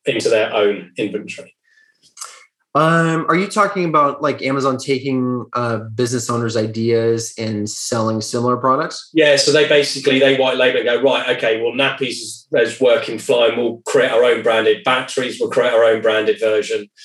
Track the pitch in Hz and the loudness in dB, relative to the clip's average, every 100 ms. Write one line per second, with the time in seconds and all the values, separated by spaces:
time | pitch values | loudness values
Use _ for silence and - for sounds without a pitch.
0 | - 113 110 110 110 110 104 98 90 - | -4 -2 0 0 0 0 0 -2 -8 -8
1 | 104 101 90 - - _ _ _ _ _ | -6 -6 -12 -16 -18 _ _ _ _ _
2 | _ - - - _ _ _ - 160 165 | _ -20 -20 -20 _ _ _ 0 2 2
3 | 165 160 156 165 202 214 196 196 170 151 | 2 0 0 -2 0 0 0 0 0 2
4 | 143 - 147 127 131 135 131 127 139 131 | 0 0 -4 -2 -2 -2 -2 -2 -2 -2
5 | 135 131 127 123 113 123 120 113 110 110 | -2 -2 -2 -4 -6 -4 -4 -4 -6 -4
6 | 123 123 113 117 117 110 107 110 117 113 | -2 -2 -2 -2 -2 -2 -2 -2 0 2
7 | 113 117 113 - 110 104 107 - - 117 | 2 0 -4 -8 -6 -4 -6 -8 -6 -2
8 | 110 110 107 120 123 120 131 135 165 - | -2 -2 -4 -2 0 0 0 0 -2 -8
9 | - 160 151 139 - 151 147 147 139 139 | -4 2 4 4 4 2 4 4 2 -2
10 | 139 131 135 135 131 127 127 123 113 117 | 0 4 4 4 0 2 2 2 0 2
11 | 131 120 123 117 117 110 117 120 135 - | 2 0 -2 -2 0 0 -2 -2 -2 -2
12 | 110 85 - - _ 143 113 - 127 117 | -6 -6 -10 -14 _ 0 0 2 2 2
13 | - 113 - 120 117 117 120 117 - 139 | 0 -8 0 2 2 2 -4 -4 0 2
14 | 120 113 123 113 113 113 110 104 131 127 | 2 4 4 2 2 2 2 0 0 -2
15 | 131 - 123 117 120 127 120 117 113 110 | -2 -6 -6 -4 -2 0 2 4 4 4
16 | 110 110 107 104 110 107 104 110 104 _ | 0 0 0 0 0 0 -2 -6 -8 _